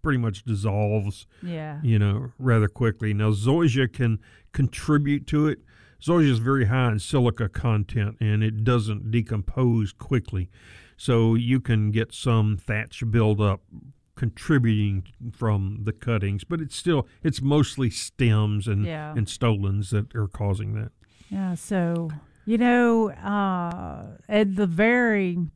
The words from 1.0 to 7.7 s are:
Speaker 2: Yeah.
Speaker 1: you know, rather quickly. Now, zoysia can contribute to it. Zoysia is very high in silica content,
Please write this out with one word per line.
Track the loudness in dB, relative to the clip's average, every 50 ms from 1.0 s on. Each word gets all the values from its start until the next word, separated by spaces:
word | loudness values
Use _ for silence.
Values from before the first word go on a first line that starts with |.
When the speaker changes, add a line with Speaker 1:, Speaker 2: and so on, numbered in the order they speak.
| -2 -2 -8 -8 -14 _ _ _
Speaker 2:
Yeah. | -10 -8 -8 -8 -8 -10 -10 -4 0
Speaker 1:
you | 2 4 4
know, | 4 2 2 -2 -4 -8 -12
rather | _ 0 2 4 4 4
quickly. | 2 _ 0 -2 -2 -2 -2 -4 -2 -2
Now, | 0 2 0
zoysia | 0 2 2 2 2 4 4 2 4 2 0 0 0
can | -2 0 0 0 -2 -6 -14 -20 -20 _ _ -2
contribute | -2 -2 -2 -2 -6 -2 2 2 2 2 2 0 -2 -2 -2
to | 0 0 0
it. | 0 -2 -4 -10 _ _ _ -20 _ _ _ -2
Zoysia | 0 2 4 4 4 4
is | 2
very | 2 2 2 2 2
high | 2 2 2 2 2
in | 0 0
silica | -4 0 0 2 2 2 2 0 -4 -4
content, | -4 -2 -2 0